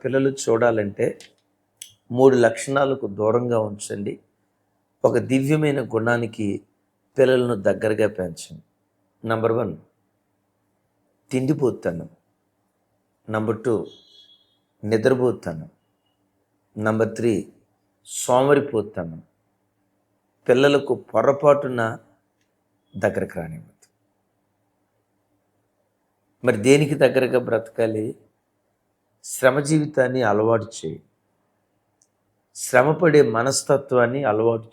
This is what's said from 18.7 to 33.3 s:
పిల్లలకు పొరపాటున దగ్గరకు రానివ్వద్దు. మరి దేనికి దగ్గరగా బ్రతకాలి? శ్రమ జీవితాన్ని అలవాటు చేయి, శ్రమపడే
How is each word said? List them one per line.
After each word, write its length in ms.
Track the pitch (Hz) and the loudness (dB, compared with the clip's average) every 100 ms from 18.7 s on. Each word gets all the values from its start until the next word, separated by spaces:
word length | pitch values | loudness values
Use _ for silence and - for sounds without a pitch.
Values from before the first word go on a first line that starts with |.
| 113 101 - 85 80 - _ _ _ _ _ _ _ _ _ _ _ - | -4 -6 -8 -12 -12 -20 _ _ _ _ _ _ _ _ _ _ _ 2
పిల్లలకు 460 | 123 143 143 139 120 - | 4 4 4 0 -6 -4
పొరపాటున 680 | 110 120 139 147 143 135 123 113 120 _ _ _ _ _ _ _ _ _ | 0 2 4 4 2 2 -2 -4 -4 _ _ _ _ _ _ _ _ _
దగ్గరకు 420 | - 101 - 95 90 | -4 -2 -2 -6 -8
రానివ్వద్దు. 500 | 80 80 - _ _ _ _ _ _ _ _ _ _ _ _ _ _ _ _ _ _ _ _ _ _ _ _ _ _ _ | -10 -12 -18 _ _ _ _ _ _ _ _ _ _ _ _ _ _ _ _ _ _ _ _ _ _ _ _ _ _ _
మరి 140 | 127 107 120 | -2 2 4
దేనికి 280 | 143 147 147 | 4 4 2
దగ్గరగా 380 | 135 131 127 127 123 | 2 2 0 0 0
బ్రతకాలి? 560 | 113 - - 113 107 113 - _ _ _ _ _ _ _ _ _ _ - | -4 -4 -4 -2 -2 -6 -10 _ _ _ _ _ _ _ _ _ _ -16
శ్రమ 320 | - 131 139 | 0 2 2
జీవితాన్ని 640 | 143 156 151 139 127 131 | 0 0 0 -2 -2 0
అలవాటు 460 | 113 104 110 117 110 - | 0 2 2 0 -4 -12
చేయి, 240 | 82 - _ _ _ _ _ _ _ _ _ _ _ _ _ _ _ - | -12 -12 _ _ _ _ _ _ _ _ _ _ _ _ _ _ _ -14
శ్రమపడే 640 | - 123 139 156 175 147 123 | 0 2 4 4 4 6 4